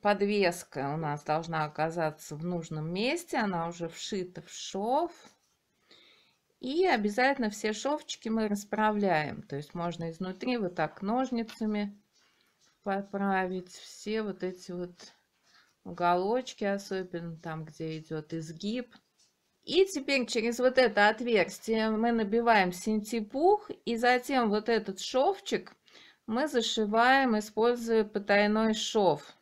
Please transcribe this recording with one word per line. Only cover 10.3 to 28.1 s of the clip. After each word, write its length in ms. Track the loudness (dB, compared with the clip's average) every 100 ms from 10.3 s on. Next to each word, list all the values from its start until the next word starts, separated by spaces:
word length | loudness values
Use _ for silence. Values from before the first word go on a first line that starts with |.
| -6 -4 -2
вот 180 | -2 -2
так 260 | -4 -4
ножницами 960 | -2 -2 0 -4 -6 -6 -4 -2 -4 -8 _ _ _ _ _ _ _ _
поправить 880 | -6 -4 -4 -4 0 0 0 -4 -8
все 520 | -18 -20 -14 -6 -4
вот 200 | -4 -4
эти 280 | -6 -8 -12
вот 420 | -10 -10 -12 -20 _ _ _ _ _ _ _ -16
уголочки, 800 | -2 2 2 2 -2 -4 -4 -2
особенно 720 | -2 -4 -6 -6 -8 -8 -10
там, 260 | -10 -10
где 360 | -10 -10 -8 -8
идёт 340 | -8 -10 -6
изгиб. 600 | -8 -8 -8 -6 -6 -8 -16 _ _ _ _ _ _
И 220 | -2 2 2
теперь 400 | 2 0 0 2
через 340 | 0 -2 2
вот 180 | 2 6
это 300 | 4 6 4
отверстие 840 | 4 2 2 2 -2 -2 0 2
мы 200 | 2 2
набиваем 640 | 2 2 2 4 6 4
синтепух, 960 | 0 -2 -2 -2 -6 -4 2 4 4 0 -10 -4
и 100 | 0
затем 540 | 4 2 2 2 2
вот 180 | 2 2
этот 320 | 0 0 -8
шовчик 760 | -2 2 2 0 -2 -4 -4 -20 _ -20 -20 _ -6
мы 200 | -2 0
зашиваем, 880 | 0 0 -2 0 4 6 6 4 2
используя 640 | -2 0 2 2 2 2
потайной 680 | 2